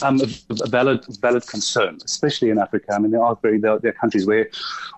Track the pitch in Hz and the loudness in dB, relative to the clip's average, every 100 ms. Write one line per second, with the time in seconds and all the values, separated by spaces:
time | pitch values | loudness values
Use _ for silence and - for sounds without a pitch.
0 | 139 135 131 - - 110 127 123 131 123 | 0 2 0 -4 -10 -6 0 2 2 0
1 | - 107 123 120 - 107 - 123 95 80 | -4 -2 0 0 -2 -6 -2 0 -2 -4
2 | - - 147 - 117 107 98 104 - 104 | -10 -2 -2 0 2 2 0 -4 -2 0
3 | 107 113 120 113 113 107 107 107 117 - | 2 2 2 2 0 2 2 2 0 -2
4 | 113 104 95 110 107 - - - - | 0 0 2 2 0 -6 -10 -10 -12